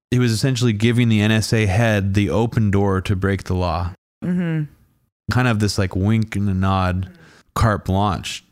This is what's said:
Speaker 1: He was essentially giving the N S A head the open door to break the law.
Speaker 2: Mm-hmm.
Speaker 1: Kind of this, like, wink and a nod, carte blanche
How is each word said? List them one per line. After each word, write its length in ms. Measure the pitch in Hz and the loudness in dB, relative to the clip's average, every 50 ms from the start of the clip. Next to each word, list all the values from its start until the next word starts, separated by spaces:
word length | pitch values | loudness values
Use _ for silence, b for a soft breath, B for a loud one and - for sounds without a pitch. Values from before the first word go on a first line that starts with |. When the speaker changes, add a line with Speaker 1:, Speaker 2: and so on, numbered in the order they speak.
| _ _ | _ _
Speaker 1:
He 80 | - 123 | 0 2
was 140 | 123 120 113 | 2 2 2
essentially 420 | 104 - 139 131 117 123 120 107 | 0 0 0 0 2 2 0 2
giving 340 | 104 110 117 120 117 123 113 | 2 2 2 4 4 4 4
the 140 | 110 107 104 | 4 4 4
N 80 | 107 | 2
S 200 | 110 107 101 - - | 2 2 0 0 0
A 100 | 113 110 | 0 2
head 480 | 101 90 110 117 113 107 104 95 98 95 | 2 2 2 2 2 2 2 0 0 2
the 160 | 104 104 - | 0 0 2
open 420 | 71 101 117 120 - - 110 101 | 2 0 0 0 0 0 0 2
door 300 | 95 98 101 101 95 92 | 2 2 2 2 0 0
to 160 | 92 - 107 | -2 -2 -2
break 280 | 92 98 98 98 95 - | -2 0 -2 -2 -2 -4
the 100 | - 95 | -4 -4
law. 400 | 90 90 87 80 87 87 87 92 - _ _ _ _ - | -2 -2 -2 -2 -4 -4 -6 -8 -12 _ _ _ _ -6
Speaker 2:
Mm-hmm. 420 | 175 180 180 180 170 160 156 151 147 - _ _ _ _ _ _ _ _ _ _ - - | -4 -4 -2 -2 -2 -2 -4 -4 -6 -10 _ _ _ _ _ _ _ _ _ _ -4 -2
Speaker 1:
Kind 160 | 123 127 123 | 0 0 0
of 100 | 113 104 | 0 0
this, 180 | 107 101 - - | 0 -2 0 -2
like, 180 | 98 90 - | -4 -2 -2
wink 400 | 95 92 104 113 113 110 110 - | -2 0 0 0 0 -2 -2 -4
and 100 | 101 101 101 | -4 -2 -2
a 40 | 95 | 0
nod, 560 | 92 95 95 95 95 92 92 90 92 92 - B B B B B B B B - | 0 0 0 0 0 0 -2 -2 -2 -4 -8 B B B B B B B B -4
carte 320 | - - 113 104 90 - | 0 0 0 0 0 -2
blanche 580 | - 92 95 101 104 87 - - - - - - _ | -2 0 0 0 0 -2 -4 -6 -10 -12 -14 -16 _